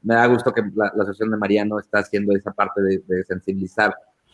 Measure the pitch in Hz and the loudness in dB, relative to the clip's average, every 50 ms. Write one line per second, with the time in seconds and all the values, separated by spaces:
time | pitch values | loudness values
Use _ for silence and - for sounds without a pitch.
0 | - 110 113 117 120 123 123 107 - 123 - 113 107 98 - 107 104 98 - 107 | -2 2 4 4 6 6 4 4 2 0 -2 -2 -2 -2 -2 -2 -2 0 0 -2
1 | 98 101 95 - 110 110 110 107 104 98 104 104 104 107 107 104 - _ - 104 | -4 -4 -4 -4 -4 -4 -2 -2 0 2 2 2 2 0 -4 -6 -4 _ -2 -2
2 | 98 - - 101 104 101 98 98 - - - - 101 95 - 101 98 95 95 92 | 0 0 -2 -2 0 0 0 0 0 -4 -2 -2 -2 -2 0 0 0 0 0 -2
3 | - 92 90 92 92 - 92 87 - 95 98 95 95 92 - - 107 101 - - | -2 -4 -4 -4 -4 -6 -8 -6 -6 -6 -6 -6 -6 -4 -2 0 0 0 0 -4
4 | - _ _ _ _ _ | -12 _ _ _ _ _